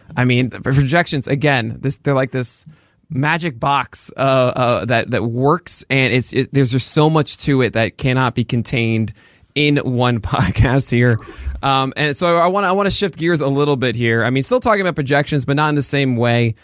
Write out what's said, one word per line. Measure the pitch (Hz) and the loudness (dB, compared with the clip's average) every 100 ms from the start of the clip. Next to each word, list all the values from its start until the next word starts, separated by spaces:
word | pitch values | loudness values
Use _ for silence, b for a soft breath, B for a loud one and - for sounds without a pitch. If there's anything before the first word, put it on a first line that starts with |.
| B - | B -2
I | 127 | 0
mean, | 123 127 | 2 0
the | 104 | -4
projections, | - 135 139 170 170 151 - | -2 0 2 2 0 -2 -2
again, | 139 147 135 113 113 | 0 0 0 -2 -6
this, | 135 - | -6 -4
they're | - 135 | -2 0
like | 131 | 0
this | 131 123 - - 151 b b - | -2 -4 -6 -10 -20 b b -10
magic | 127 147 165 170 113 | -4 -2 -2 -4 -4
box, | 139 139 123 - - - | -2 -2 -2 -6 -6 -2
uh, | 135 131 123 - | 0 2 2 0
uh, | 123 113 113 | 0 0 0
that, | 117 101 | -2 0
that | 117 117 | -2 -2
works, | 117 135 165 - - - | 0 2 2 0 -2 0
and | 135 131 | 0 2
it's, | 123 120 | 2 0
it, | - 127 | -2 0
there's | 139 131 | 0 2
just | 127 - | 2 2
so | - 151 | 4 4
much | 160 143 - | 2 0 -2
to | - 139 | 0 2
it | 120 | 2
that | 113 110 - | 0 -2 -2
cannot | 135 131 131 | -2 0 0
be | 123 | -2
contained | 117 123 113 127 113 110 110 b b b b | -2 -2 -2 -2 0 0 -2 b b b b
in | - 147 143 | 0 2 2
one | - 123 123 120 | 0 0 0 0
<laughs> | |
podcast | - - 131 - 147 135 - | -2 0 0 2 2 2 2
here. | 120 123 113 B B B B | 2 2 2 B B B B
Um, | 135 135 135 - | -2 0 -2 -2
and | 151 139 | -4 0
so | 180 170 | 0 2
I | 175 | 2
wanna, | 190 196 | 0 0
I | |
wanna | 190 196 | 0 0
shift | - 196 143 | 0 -2 -2
gears | 165 170 | -2 0
a | 139 | 0
little | 139 147 139 | 0 0 0
bit | 127 117 | -2 -2
here. | 120 113 | 0 0
I | 113 | 0
mean, | 131 | 0
still | 135 247 | 0 0
talking | 247 208 | 2 0
about | 185 165 | 0 -2
projections, | 135 143 147 151 131 | 0 0 0 -2 0
but | 139 | 0
not | 151 | 0
in | 147 | 0
the | |
same | 135 143 139 120 | 0 0 0 0
way. | 120 120 117 110 | 2 2 0 -2